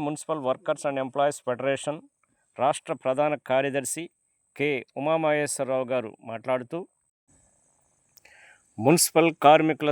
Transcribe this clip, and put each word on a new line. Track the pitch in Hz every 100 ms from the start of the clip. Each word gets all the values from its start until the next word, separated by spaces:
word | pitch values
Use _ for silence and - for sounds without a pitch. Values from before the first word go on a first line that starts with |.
| 147
మున్సిపల్ | 151 - 156 127
వర్కర్స్ | 131 - 151 143
and | 135
ఎంప్లాయీస్ | 131 143 143 - -
ఫెడరేషన్ | 120 135 135 147 156 285 _ _ _ _ -
రాష్ట్ర | 135 - - 147
ప్రధాన | 131 131 151 139 -
కార్యదర్శి | 131 139 139 127 160 170 _ _ _ _ -
కె | 143 131 - 131
ఉమామహేశ్వరరావు | 147 160 156 151 147 - 131 131 120
గారు | 127 113 - 117
మాట్లాడుతూ, | 113 127 127 120 170 - _ _ _ _ _ _ _ _ _ _ _ _ _ - - - - _ -
మున్సిపల్ | 120 165 - 160 165 -
కార్మికుల | 139 160 156 139 147